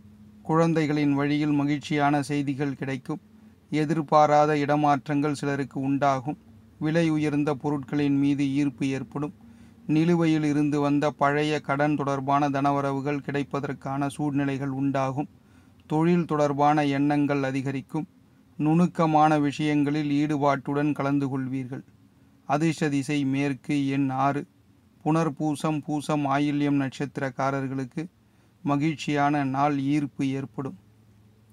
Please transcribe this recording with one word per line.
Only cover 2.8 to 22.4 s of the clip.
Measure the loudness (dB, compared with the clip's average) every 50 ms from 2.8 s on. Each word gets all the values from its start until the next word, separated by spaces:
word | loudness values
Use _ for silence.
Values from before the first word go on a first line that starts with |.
கிடைக்கும். | -6 -6 -6 -6 -6 -8 -10 -10 -10 -18 -20 -20 -20 -20 -20 _ _ -4
எதிர்பாராத | -2 -2 0 0 0 -2 0 4 6 6 6 8 6 6 6 6 4
இடமாற்றங்கள் | 2 2 2 2 2 4 2 2 0 0 -2 -2 0 0 -2 -2 -2
சிலருக்கு | -2 -2 -2 -2 -4 -6 -6 -4
உண்டாகும். | -2 -2 0 2 2 2 2 0 -2 -6 -8 -10 -12 -20 -20 -20 -20 -20 -10 -6
விலை | -2 0 2 2 2 2
உயர்ந்த | 2 0 0 0 0 0 0 0 -2
பொருட்களின் | -2 -2 -4 -4 -4 -4 -4 -2 0 0 2 2 2
மீது | 2 2 2 0 0 0 0
ஈர்ப்பு | 0 -2 -2 -2 -4 -4 -4 -4
ஏற்படும். | -4 -6 -8 -8 -6 -6 -8 -10 -12 -20 -20 -20 -20 -20 -20 -20 -10 -4 0
நிலுவையில் | 2 2 4 4 4 4 4 2 2 2 2 0
இருந்து | 0 0 0 0 0 0
வந்த | 0 2 2 2 0 0 0 0
பழைய | 0 2 2 2 0 0 -2 -2
கடன் | -2 -2 0 0 0 0 0 0
தொடர்பான | -2 -2 -2 -2 -2 0 0 2 2 0
தனவரவுகள் | 0 0 0 0 0 0 0 -2 -2 -4 -4 -4 -4 -6 -6
கிடைப்பதற்கான | -4 -4 -4 -4 -4 -6 -6 -6 -6 -8 -8 -8 -6 -4 -4 -4 -4 -4
சூழ்நிலைகள் | -4 -4 -2 -2 -2 -2 -2 -2 -4 -4 -6 -4 -2
உண்டாகும். | -2 0 0 0 0 -2 -2 -4 -6 -8 -10 -20 _ -20 -20 -20 -20 _ _ _ -8 -2
தொழில் | 0 2 2 4 2 2 2 0
தொடர்பான | 0 0 2 2 2 2 4 4 4 4 2 2 2
எண்ணங்கள் | 2 2 2 2 2 2 2 0 0 -2 -2
அதிகரிக்கும். | -2 -4 -4 -4 -6 -6 -8 -8 -8 -8 -8 -10 _ _ _ _ _ _ _ _ _ -2
நுணுக்கமான | 0 2 4 4 4 2 2 0 2 4 4 6 6 6 4 4
விஷயங்களில் | 2 0 -2 -2 -2 0 2 2 2 0 0 -2 -2 0 0
ஈடுபாட்டுடன் | 0 0 0 0 0 2 2 0 0 -2 -4 -2 -2 0 -2
கலந்து | -2 -2 -2 0 0 0 -2 -2
கொள்வீர்கள். | -4 -4 -6 -6 -6 -8 -8 -8 -12 -14 -14 -16 -20 -20 _ _ _ _ _ _ _ _